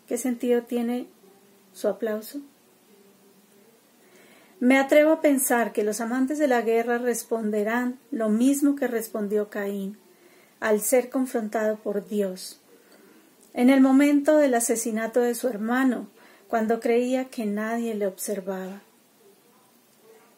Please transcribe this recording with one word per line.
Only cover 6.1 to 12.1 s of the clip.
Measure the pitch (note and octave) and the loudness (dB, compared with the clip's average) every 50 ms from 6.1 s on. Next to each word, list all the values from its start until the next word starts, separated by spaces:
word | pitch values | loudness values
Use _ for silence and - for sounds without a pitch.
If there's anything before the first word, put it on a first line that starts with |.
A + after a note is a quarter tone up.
| B3 C4 C4 C4 D4+ D4 | -2 -2 -2 -2 0 0
de | D#4 | 2
la | C4 B3 A#3+ | 2 2 2
guerra | G#3+ A3+ A3+ A#3 A3+ A#3+ A#3+ A#3+ | 2 2 0 0 0 0 -2 -2
responderán | B3 A#3+ A3+ A#3 - - A#3 A3+ A3 G#3 G#3+ G#3 G3+ A3 A#3 B3 B3 B3 B3 - _ - | -2 -2 -4 -4 -4 -6 -4 -4 -2 -2 -2 -2 -2 0 -2 -2 -2 -4 -6 -8 _ -10
lo | - A3+ A3 G#3+ | -6 -4 -2 0
mismo | G#3+ A3+ B3 C#4 C#4 C#4 D4 C#4+ C#4 | 2 2 4 2 2 2 2 0 0
que | C#4 C4 | 0 -2
respondió | A#3+ A#3 A3+ A3 - - A3 G#3 G3 G#3+ G#3 G#3 G#3 | -4 -4 -4 -6 -6 -6 -6 -4 -2 -2 -2 -2 -4
Caín | - G#3 G3+ G3+ G3+ G3 G3 G3 G#3 - _ _ _ _ - - _ - _ _ _ - | -6 -6 -6 -6 -6 -6 -6 -8 -10 -12 _ _ _ _ -20 -20 _ -20 _ _ _ -4
al | A3+ A3 G#3+ G#3 | -2 0 0 0
ser | G#3 - C4 B3 A#3+ B3 | 0 0 0 0 0 0
confrontado | - C4+ B3+ B3+ - A#3 G#3+ G#3 - A3+ G#3+ G#3+ G#3+ G#3+ | -2 -4 -2 -2 -4 -4 -4 -4 -4 -2 -2 -2 -4 -4
por | - G#3+ G3+ G3+ - | -6 -6 -6 -6 -6
Dios | - | -4